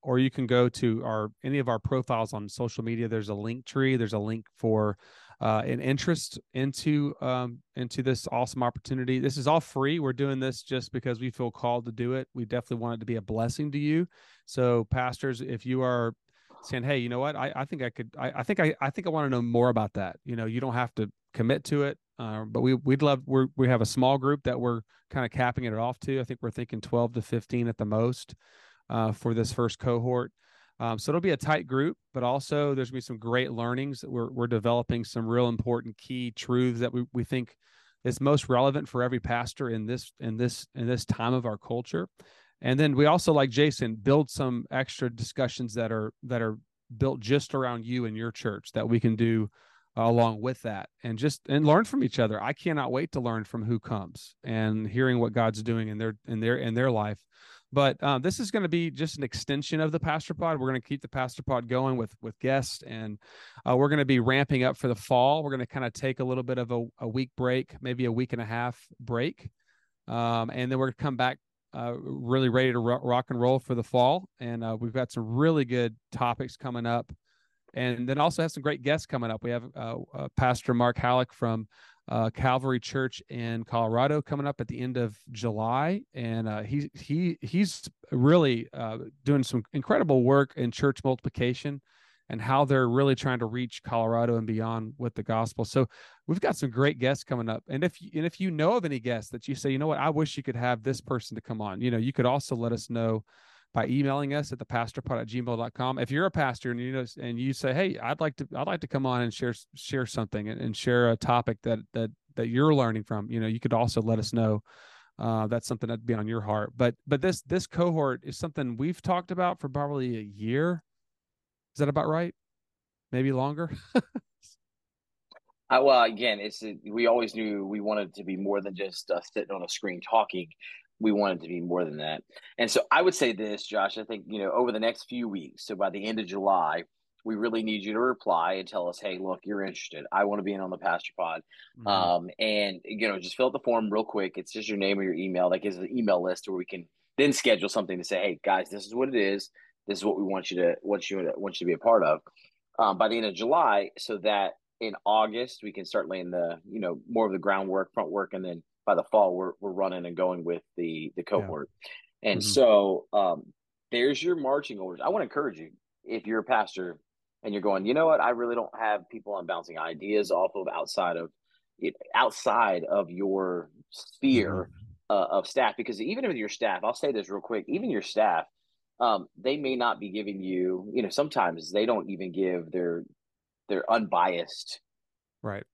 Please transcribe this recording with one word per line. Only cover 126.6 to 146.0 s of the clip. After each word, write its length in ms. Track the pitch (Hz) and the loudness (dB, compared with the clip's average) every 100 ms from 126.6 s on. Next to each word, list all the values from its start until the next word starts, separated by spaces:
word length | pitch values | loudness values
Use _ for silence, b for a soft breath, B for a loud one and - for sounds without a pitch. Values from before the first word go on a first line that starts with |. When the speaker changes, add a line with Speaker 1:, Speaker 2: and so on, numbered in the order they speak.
| 110 98 | -10 -10
Speaker 2:
we 220 | - 107 117 | -8 2 4
always 280 | 120 113 | 4 2
knew 300 | 110 110 101 | -4 -4 -4
we 160 | 98 104 | -4 -4
wanted 340 | 104 104 95 | -2 -2 -4
to 80 | 90 | -8
be 140 | 90 92 | -8 -4
more 240 | 98 101 | 0 -2
than 140 | 95 | -2
just, 360 | 92 98 90 - | -6 -8 -8 -4
uh, 100 | 90 - | -4 -4
sitting 180 | 107 - | -8 -6
on 120 | 95 | -6
a 60 | 87 | -6
screen 320 | - 101 87 - | -6 -6 -8 0
talking. 380 | 113 104 92 82 _ B B B _ | 2 2 -4 -8 _ B B B _
We 100 | 107 | 2
wanted 300 | 101 101 90 | 4 2 0
to 80 | 82 | -6
be 120 | 87 | -6
more 240 | 87 90 | -2 0
than 120 | 85 76 | -2 -4
that. 260 | 76 78 - B B - | -6 -6 -10 B B -4
And 120 | 117 | 0
so 120 | - - | 2 4
I 100 | 147 | 4
would 140 | 180 | 4
say 180 | - 127 | 4 0
this, 340 | 101 107 104 - | 0 -4 -6 -4
Josh, 300 | 107 98 - | 0 0 -2
I 60 | |
think, 220 | 107 110 - | -8 -10 -8
you 120 | 104 | -4
know, 120 | 98 | 0
over 200 | - 123 | 2 2
the 60 | 110 | 2
next 280 | 113 117 - | -2 -2 -10
few 180 | 123 120 | -6 -4
weeks, 400 | 98 76 - - | -6 -10 -16 -10
so 80 | |
by 160 | 98 98 | -2 -2
the 140 | 95 | -2
end 160 | 104 110 | -4 -4
of 60 | 95 | -4
July, 580 | 98 98 95 80 80 87 _ _ _ | -2 2 2 2 -2 -6 _ _ _
we 100 | 110 107 | -6 -2
really 260 | 117 113 | 0 0
need 200 | 110 107 | -2 -4
you 120 | 98 | -2
to 40 | 107 | 0
reply 560 | 127 127 - 85 82 | 0 0 0 2 2
and 140 | 95 95 | -2 -4
tell 180 | 104 87 | -4 -4
us, 120 | 87 | -6
"Hey, 180 | 104 92 | -8 -6
look, 220 | 95 92 | -6 -6
you're 200 | 92 101 | -6 -6
interested. 400 | 95 - - 78 71 | -6 -8 -12 -12 -4
I 120 | 95 | 0
wanna 180 | 101 101 | 0 0
be 100 | 95 | -2
in 80 | 98 | -4
on 80 | 95 | -6
the 80 | 90 | -4
Pastor 360 | 95 85 - - | -2 -2 -4 -6
Pod." 220 | 85 82 _ B B - | -4 -4 _ B B -8
Speaker 1:
Mm-hmm. 80 | 107 | 0
Speaker 2:
Um, 440 | 98 87 87 87 - | 2 4 2 0 -4
and, 420 | 110 107 101 90 | 0 2 0 -4
you 240 | - 104 110 | -10 -2 -2
know, 100 | 98 | -2
just 160 | 90 | -6
fill 120 | - 127 | 0 0
out 60 | |
the 40 | 139 | 2
form 280 | - 117 110 | 0 2 2
real 140 | 104 | 0
quick. 300 | 110 107 95 - | 0 -2 -2 -4
It's 160 | 92 | -10
just 160 | 110 107 | -8 -4
your 80 | 101 | 0
name 220 | 98 98 | 2 2
or 40 | |
your 120 | 95 | 0
email. 340 | 82 95 90 90 | -2 -2 2 2
That 140 | 90 | 2
gives 160 | 101 90 | -2 -6
us 60 | |
an 120 | 92 | -4
email 260 | 123 | -2